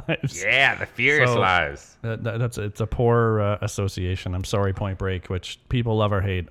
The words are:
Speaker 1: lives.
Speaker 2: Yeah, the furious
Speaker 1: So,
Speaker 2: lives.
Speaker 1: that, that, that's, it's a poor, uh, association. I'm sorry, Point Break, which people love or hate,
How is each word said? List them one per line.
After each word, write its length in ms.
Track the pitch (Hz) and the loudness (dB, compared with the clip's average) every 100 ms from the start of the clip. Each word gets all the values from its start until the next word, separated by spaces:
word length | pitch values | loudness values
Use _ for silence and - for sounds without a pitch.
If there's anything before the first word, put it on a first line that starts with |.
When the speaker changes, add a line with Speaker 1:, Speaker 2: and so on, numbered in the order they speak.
| - | -2
Speaker 1:
lives. 340 | 156 139 - | -2 -4 -4
Speaker 2:
Yeah, 320 | 98 127 135 92 | 0 4 4 2
the 100 | 90 | -6
furious 420 | - 127 147 123 | 0 2 4 4
Speaker 1:
So, 100 | 117 | 4
Speaker 2:
lives. 560 | 95 90 76 73 - _ | 4 4 2 -4 -18 _
Speaker 1:
that, 220 | 113 110 | -8 -6
that, 160 | 113 113 | -4 -2
that's, 180 | 120 - | -2 -2
it's 240 | 104 - | -6 -4
a 60 | 110 | -4
poor, 520 | - 120 117 113 110 | 2 4 4 4 2
uh, 160 | 101 104 | 2 0
association. 720 | 101 - 98 - 90 92 92 | -4 -2 -4 -2 -4 -4 -4
I'm 120 | 90 95 | -4 -2
sorry, 280 | 104 98 | 0 0
Point 240 | 92 101 95 | -2 -4 -4
Break, 300 | 95 90 - | -4 -4 -4
which 320 | 92 - - _ | -8 -8 -16 _
people 280 | 127 117 110 | -2 0 2
love 140 | 104 | 2
or 100 | 101 | 2
hate, 260 | 98 92 82 | 0 -2 -4